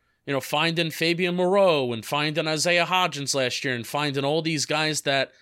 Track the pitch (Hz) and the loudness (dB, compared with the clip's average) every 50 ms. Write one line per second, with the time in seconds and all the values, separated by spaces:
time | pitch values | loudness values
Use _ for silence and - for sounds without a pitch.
0 | _ _ _ _ - 143 139 135 - - - 147 160 170 165 165 165 160 151 - | _ _ _ _ -6 -4 -4 -4 -2 -2 0 0 0 0 0 0 -2 -2 -2 -2
1 | 165 165 170 170 185 175 175 180 180 180 196 202 196 185 160 143 131 120 120 113 | 0 0 0 0 0 0 0 2 2 2 4 4 6 6 4 4 2 0 -2 -4
2 | - - 147 147 147 156 151 165 156 156 156 151 139 175 170 170 170 156 185 185 | -4 -2 -2 -2 0 0 -2 -2 -2 0 0 0 2 2 2 2 2 2 2 2
3 | 180 170 139 143 139 127 - 139 131 123 - - - 139 127 120 113 - - 143 | 0 0 -2 -4 -4 -2 0 0 0 0 -2 -2 -4 -4 -4 -4 -6 -4 -4 -2
4 | 147 147 135 143 139 139 151 165 156 160 160 143 127 - 147 156 156 156 151 - | -2 -2 -2 -2 0 0 0 0 0 0 -2 -2 -2 -2 0 0 0 0 -2 -2
5 | - 147 135 135 131 - _ _ | -2 0 0 0 0 -4 _ _